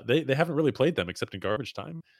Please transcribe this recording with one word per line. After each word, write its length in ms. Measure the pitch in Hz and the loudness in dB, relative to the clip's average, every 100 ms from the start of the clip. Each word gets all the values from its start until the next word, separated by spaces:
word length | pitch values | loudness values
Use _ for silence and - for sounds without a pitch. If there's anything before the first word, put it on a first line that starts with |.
| 113 | 2
they, 160 | 147 | 2
they 120 | 131 135 | 2 2
haven't 200 | 170 147 | 2 2
really 160 | 151 | 2
played 240 | - 143 160 | 4 2 2
them 140 | 87 | -2
except 240 | - - | -4 -8
in 80 | 98 | -4
garbage 320 | 95 107 - | -2 -2 -4
time. 260 | - - 165 - | -10 -10 -12 -16